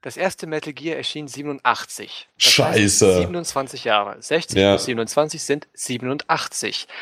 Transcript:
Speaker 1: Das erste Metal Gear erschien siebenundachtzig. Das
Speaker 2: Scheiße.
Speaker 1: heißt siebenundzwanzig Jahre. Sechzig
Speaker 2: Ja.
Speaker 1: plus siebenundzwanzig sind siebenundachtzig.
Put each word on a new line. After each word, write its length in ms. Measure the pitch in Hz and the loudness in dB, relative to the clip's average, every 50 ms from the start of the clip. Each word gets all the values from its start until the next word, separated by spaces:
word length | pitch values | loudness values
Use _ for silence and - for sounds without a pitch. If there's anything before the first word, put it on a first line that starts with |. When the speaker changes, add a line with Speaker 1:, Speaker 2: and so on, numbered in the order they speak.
Speaker 1:
Das 160 | - 135 - | -14 -14 -6
erste 300 | - 175 190 - - - | -2 -4 -4 -2 -4 -10
Metal 260 | 160 156 156 - 156 143 | -6 -6 -6 -6 -8 -14
Gear 240 | 127 139 165 160 | -10 -8 -8 -6
erschien 320 | 139 127 - - 151 151 139 | -6 -6 -8 -8 -8 -10 -10
siebenundachtzig. 960 | 117 127 143 147 143 135 _ 123 113 - - - - - 104 - - - - _ _ | -12 -10 -8 -8 -8 -2 _ 0 0 0 -4 -12 -12 -14 -14 -14 -16 -18 -18 _ _
Das 160 | _ - - | _ 4 4
Speaker 2:
Scheiße. 560 | - - 127 156 - 113 104 104 - - 107 | 6 6 4 4 4 4 4 4 6 6 6
Speaker 1:
heißt 140 | 98 92 90 | 8 8 6
siebenundzwanzig 640 | 90 87 175 175 170 - - 135 135 131 - 131 - | 4 2 -2 -6 -6 -4 -4 -4 -4 -4 -8 -6 0
Jahre. 360 | 120 107 104 101 101 104 135 | 2 2 2 2 -2 -8 -12
Sechzig 380 | - - 147 127 123 - - 95 | -6 -2 -2 -2 -2 -2 2 4
Speaker 2:
Ja. 120 | 98 101 | 6 6
Speaker 1:
plus 120 | 98 95 - | 6 4 2
siebenundzwanzig 580 | - 123 113 113 110 - - 151 156 - 160 - | -2 -2 -4 -4 -2 0 0 0 0 -2 -10 -2
sind 260 | - 143 147 - _ _ | -2 -2 -2 -2 _ _
siebenundachtzig. 1160 | - - - 127 120 127 127 135 147 - - 165 151 - - - - - 107 - - - _ - - | -12 -8 -6 -6 -6 -4 -6 -6 -6 -2 -2 -2 -2 -2 -6 -8 -6 -6 -6 -6 -6 -10 _ -16 -18